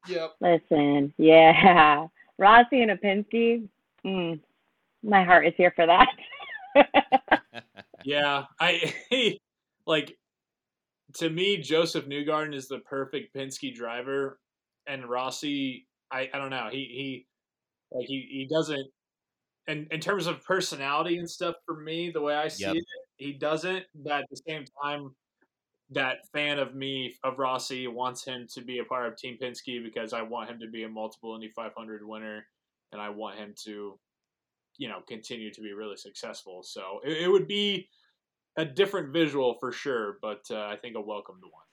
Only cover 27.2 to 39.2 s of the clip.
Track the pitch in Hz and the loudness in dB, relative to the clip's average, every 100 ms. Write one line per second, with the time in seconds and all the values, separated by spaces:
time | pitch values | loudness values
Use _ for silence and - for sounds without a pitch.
27.2 | 131 127 131 127 127 127 127 117 127 123 | -6 -4 -2 -2 -6 -8 -8 -6 -6 -6
28.2 | - 127 120 - 123 123 113 127 120 110 | -12 -12 -14 -16 -10 -10 -6 -6 -6 -10
29.2 | 131 117 127 123 - 120 117 117 113 120 | -16 -12 -12 -12 -12 -12 -10 -10 -8 -8
30.2 | 110 117 110 117 113 113 110 110 110 - | -8 -10 -12 -14 -14 -12 -12 -10 -12 -12
31.2 | 113 113 110 113 110 113 110 107 104 110 | -16 -14 -14 -14 -14 -14 -16 -16 -16 -14
32.2 | 110 107 - _ _ _ _ 104 104 104 | -14 -16 -18 _ _ _ _ -14 -12 -10
33.2 | 110 98 104 101 107 104 101 95 _ _ | -12 -12 -18 -16 -16 -14 -14 -16 _ _
34.2 | _ _ _ _ _ _ 127 95 - 117 | _ _ _ _ _ _ -14 -14 -14 -18
35.2 | - 120 107 104 107 101 107 95 101 - | -14 -14 -14 -14 -16 -12 -14 -14 -18 -16
36.2 | 117 104 - 90 90 110 95 101 135 160 | -16 -16 -18 -20 -16 -16 -14 -10 -8 -4
37.2 | 175 196 160 202 208 190 - _ _ _ | 2 2 2 -2 -2 -4 -10 _ _ _
38.2 | _ _ _ - 160 135 196 196 147 160 | _ _ _ -8 -6 0 -2 0 -4 -2